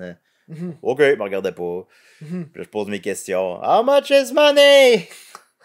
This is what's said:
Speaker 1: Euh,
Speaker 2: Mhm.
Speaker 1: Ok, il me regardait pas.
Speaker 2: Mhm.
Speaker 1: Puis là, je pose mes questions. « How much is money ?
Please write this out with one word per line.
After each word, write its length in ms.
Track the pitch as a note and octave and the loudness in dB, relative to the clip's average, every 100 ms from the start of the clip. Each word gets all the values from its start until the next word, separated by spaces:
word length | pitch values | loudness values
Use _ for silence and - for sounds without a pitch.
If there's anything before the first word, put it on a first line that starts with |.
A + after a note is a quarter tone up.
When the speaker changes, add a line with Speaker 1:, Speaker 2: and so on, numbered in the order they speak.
Speaker 1:
Euh, 120 | F2+ F2+ _ _ _ | -16 -18 _ _ _
Speaker 2:
Mhm. 280 | D#3+ F3 D3+ | -14 -14 -8
Speaker 1:
Ok, 180 | - C3 | -6 0
il 160 | C#3 C3 | 2 2
me 60 | |
regardait 280 | G2+ G2 F#2 | -4 -6 -6
pas. 340 | F2 F2 F2+ F#2 _ _ _ | -6 -10 -10 -14 _ _ _
Speaker 2:
Mhm. 260 | D3+ F3+ D3+ | -14 -14 -14
Speaker 1:
Puis 80 | - | -16
là, 40 | |
je 60 | F#2 | -12
pose 180 | G#2+ G2+ | -10 -8
mes 120 | G2+ | -8
questions. « 600 | G2+ F#2 - F#2 F#2 F2 | -8 -8 -6 -4 -4 -6
How 200 | A#2 F#3 | -2 0
much 260 | B3+ C#4+ C#4 | 2 0 2
is 240 | C#4 B3+ | 0 2
money ? 760 | D4 D4 C#4+ C#4+ C#4 C4 A3 - - - - _ _ | 2 2 4 6 6 6 4 -2 -18 -20 -20 _ _